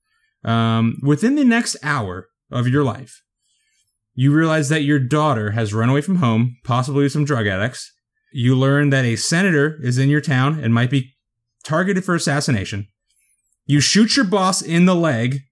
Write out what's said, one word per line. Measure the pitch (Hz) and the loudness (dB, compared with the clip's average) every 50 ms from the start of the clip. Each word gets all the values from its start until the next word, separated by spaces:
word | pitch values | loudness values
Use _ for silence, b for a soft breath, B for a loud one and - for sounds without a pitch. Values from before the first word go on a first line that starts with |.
| _ _ _ _ _ _ _ _ - | _ _ _ _ _ _ _ _ -4
Um, | 113 113 117 113 113 113 113 113 113 - - 135 | -2 0 0 0 0 0 0 0 0 -2 -2 0
within | 139 151 143 214 240 285 | 0 0 2 2 0 2
the | 302 277 | 2 2
next | 240 226 233 233 - - - - | 2 2 2 0 -4 -8 -8 -6
hour | 151 147 135 107 95 87 92 - _ _ _ _ - | -4 -4 -4 -4 -6 -10 -12 -14 _ _ _ _ -8
of | - 123 120 123 | -4 -2 -2 0
your | 127 147 147 | 0 0 0
life, | 123 113 117 131 - - - _ _ _ _ _ _ _ _ _ _ _ _ _ _ _ _ _ _ - | 0 -4 -6 -12 -20 -20 -20 _ _ _ _ _ _ _ _ _ _ _ _ _ _ _ _ _ _ -4
you | 127 131 139 143 | 0 2 2 4
realize | 156 165 160 156 156 147 135 | 4 2 2 2 0 0 0
that | 156 160 143 | 0 0 0
your | 143 151 143 | 0 0 0
daughter | 131 120 147 151 151 151 135 113 107 104 | 0 0 0 0 0 0 0 0 -2 -2
has | 101 117 113 101 104 | -2 -2 -2 -2 -2
run | 113 113 123 | 0 0 2
away | 135 147 | 0 0
from | 147 - 95 | 0 0 -2
home, | 90 - 117 113 113 117 123 120 _ - | 0 2 2 2 2 0 0 -2 _ -6
possibly | - 123 123 123 139 139 143 143 | -4 -2 -2 -2 -2 0 0 0
with | 139 | 0
some | - 151 147 | 0 -2 -2
drug | 143 147 117 107 | 0 0 -2 0
addicts. | 101 95 95 104 123 123 - - - _ _ _ _ _ _ _ _ | -2 -2 -2 -2 -4 -6 -8 -18 -18 _ _ _ _ _ _ _ _
You | - 143 117 123 131 | -6 -2 0 2 2
learn | 127 135 135 139 143 147 143 | 2 2 2 2 2 2 2
that | 139 135 127 | 2 0 0
a | 117 113 107 | 0 -2 -2
senator | - - 165 170 196 196 165 143 139 156 156 156 127 | -4 -2 -2 0 0 2 2 2 2 0 -2 -4 -4
is | 127 123 127 | -2 0 0
in | 135 139 | 2 2
your | 147 151 | 2 0
town | 143 - 135 127 131 143 156 156 127 | 0 0 0 0 0 0 -2 -2 -2
and | 113 117 | 0 2
might | 117 123 123 | 2 2 0
be | 139 139 127 - _ _ _ _ _ _ _ _ _ _ - | 0 -2 -4 -4 _ _ _ _ _ _ _ _ _ _ -10
targeted | - 156 165 185 - - 285 277 | -4 -2 -2 0 0 -2 -2 -2
for | - 175 | -2 -2
assassination. | 160 - 175 139 147 143 - 127 101 92 - - 98 104 - _ _ _ _ _ _ _ _ _ _ _ _ _ _ _ | -2 0 -2 -2 -2 0 0 -2 -2 -2 -6 -8 -10 -10 -10 _ _ _ _ _ _ _ _ _ _ _ _ _ _ _
You | - 139 147 | 0 2 2
shoot | 131 - - 196 226 214 - | 2 2 4 2 2 4 2
your | 277 262 | 0 0
boss | 185 208 196 185 185 185 - | 0 0 0 0 0 -2 -2
in | 151 143 165 170 180 | -4 -2 2 4 4
the | 185 185 | 4 4
leg | 170 170 160 131 113 120 127 135 139 - _ | 2 2 0 0 0 -2 -2 -4 -6 -8 _